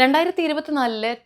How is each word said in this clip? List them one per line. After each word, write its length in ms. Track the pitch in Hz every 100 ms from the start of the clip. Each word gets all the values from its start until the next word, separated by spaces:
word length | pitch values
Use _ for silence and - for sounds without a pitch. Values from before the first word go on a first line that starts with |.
രണ്ടായിരത്തി 420 | 262 294 349 359
ഇരുപത്തിനാലിലെ 760 | 320 302 311 294 240 220 226 240